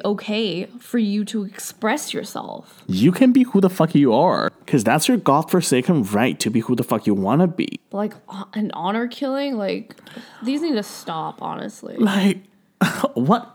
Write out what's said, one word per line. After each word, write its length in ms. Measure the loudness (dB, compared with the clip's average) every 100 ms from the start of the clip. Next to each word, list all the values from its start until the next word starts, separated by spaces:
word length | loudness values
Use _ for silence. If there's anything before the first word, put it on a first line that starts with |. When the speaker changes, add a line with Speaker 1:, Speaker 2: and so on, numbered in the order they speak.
Speaker 1:
okay 640 | -2 -4 -4 -4 -2 -4 -8 -14
for 200 | -4 -2
you 260 | 0 -2
to 180 | -4 -6
express 720 | -6 -10 -16 -6 -2 -2 -4
yourself. 720 | -8 -8 -10 -10 -14 -16 -14 -6
Speaker 2:
You 240 | 4 4
can 220 | 6 6
be 100 | 6
who 180 | 4 4
the 80 | 2
fuck 240 | 4 2 4
you 180 | 6
are, 340 | 6 4 2 -2 -4
'cause 200 | -2 0
that's 240 | 4 2 2
your 80 | 2
godforsaken 880 | 4 2 4 0 2 2 2 2
right 340 | 2 0 0 0
to 100 | -2
be 120 | -2
who 160 | 0 -2
the 80 |
fuck 240 | 0 -2 0
you 60 |
wanna 340 | 0 2 2 2
be. 320 | 0 -6 -8 _
Speaker 1:
Like, 240 | -6 -6 -8 -16
uh, 160 | -16 -10
an 160 | -6 -6
honor 360 | -4 -4 -4 -4
killing, 500 | -6 -6 -4 -4 -4
like, 380 | -4 -6 -10 -20 -20 -20 -20 -10
these 180 | -6 -2
need 120 | -2
to 100 | -2
stop, 580 | -4 -10 -10 -8 -8 -8
honestly. 540 | -10 -8 -10 -12 -12 -2
Speaker 2:
Like, 460 | 0 2 0 0 -6 _ _ -2
<laughs> 340 | -2 0 -2
what 360 | 0 2 0 0